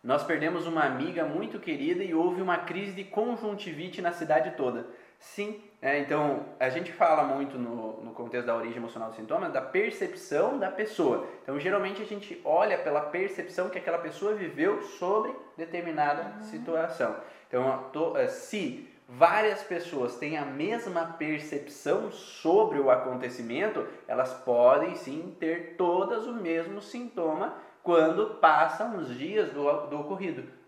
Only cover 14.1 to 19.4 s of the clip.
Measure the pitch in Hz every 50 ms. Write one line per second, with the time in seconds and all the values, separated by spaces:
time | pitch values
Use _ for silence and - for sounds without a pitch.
14.1 | - - 196 208 214 208 185 156 147 139 160 196 214 - - - - - 180 180
15.1 | 202 220 202 - - - - - - - 165 165 - 175 170 170 156 147 147 147
16.1 | 147 - - - - - - - 160 156 - 170 165 160 165 170 - - 131 113
17.1 | - - - - - - - _ - 123 127 135 127 - - - - 156 165 160
18.1 | 131 139 127 - - - - - - 208 175 127 - - - - - - _ -
19.1 | 123 127 160 170 190 214